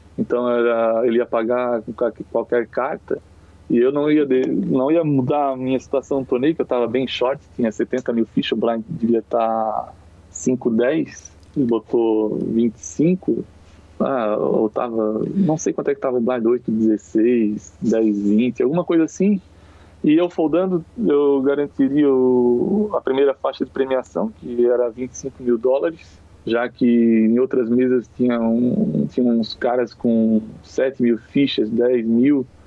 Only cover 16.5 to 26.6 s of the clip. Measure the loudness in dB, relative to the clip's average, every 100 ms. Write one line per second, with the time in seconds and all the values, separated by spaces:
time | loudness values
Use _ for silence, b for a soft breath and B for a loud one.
16.5 | 0 -2 0 0 0 -2 0 2 2 0
17.5 | -4 -10 -6 -2 0 0 0 0 2 0
18.5 | 0 0 0 0 0 0 0 0 0 -4
19.5 | b b b b b 2 2 2 0 0
20.5 | 0 0 -2 -6 -4 0 2 2 2 2
21.5 | 0 -2 0 0 2 2 4 4 4 2
22.5 | 2 0 0 0 -2 -2 2 2 0 -4
23.5 | -6 -6 -4 -2 -2 -4 -6 -6 -8 -6
24.5 | 0 2 2 0 -4 -10 -10 -14 -8 -2
25.5 | 0 2 0 -2 -6 -18 -20 -20 -12 -4
26.5 | -2